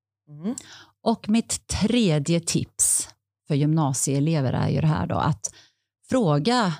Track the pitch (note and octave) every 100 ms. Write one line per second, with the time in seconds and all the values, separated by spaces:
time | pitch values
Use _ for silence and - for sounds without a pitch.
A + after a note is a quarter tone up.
0 | _ _ - D3 F#3+ C#4 - - - _
1 | A3 A3 - A3+ - - - - G#3+ A#3+
2 | G3 D3+ C#3 E3+ E3+ D#3 - - - -
3 | - - _ _ - C#3+ D3+ D#3+ C#3 A#2+
4 | - C#3 D3+ D#3+ B2+ - D3+ - D3+ -
5 | - - - - - - - _ _ _
6 | - B3+ F3 C#3+ G#3+ B3 F#3+